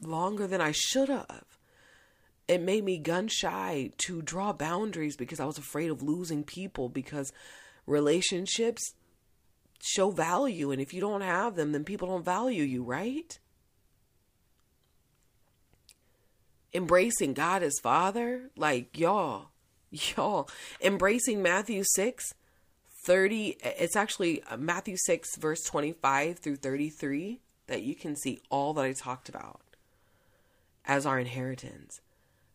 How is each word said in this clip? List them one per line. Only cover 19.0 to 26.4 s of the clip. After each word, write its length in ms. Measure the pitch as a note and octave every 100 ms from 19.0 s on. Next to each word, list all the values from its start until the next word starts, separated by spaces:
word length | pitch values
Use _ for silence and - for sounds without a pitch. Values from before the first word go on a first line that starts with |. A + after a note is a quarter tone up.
| E3 G#3 E3 G2+ - _ _ _ _
y'all, 580 | - - - F3 G3 C#3 - - -
embracing 600 | F#3+ G3 F#3 A#3+ B3 G#3
Matthew 400 | F3+ F3+ F3+ G3+ G3
six 480 | - G#3 B3 - - _ _ _ _ _ - -
thirty, 520 | F#3 F#3+ A3 G#3 -
it's 360 | B2 - F3 G#3
actually, 440 | G#3 - F3 D#3
uh, 140 | - A2+
Matthew 380 | D#3 F3 G3 F3+
six, 380 | - E3 - -
verse 260 | D#3 D#3
twenty-five 800 | - D#3 D3 E3 C#3 C#3 D3+
through 160 | F3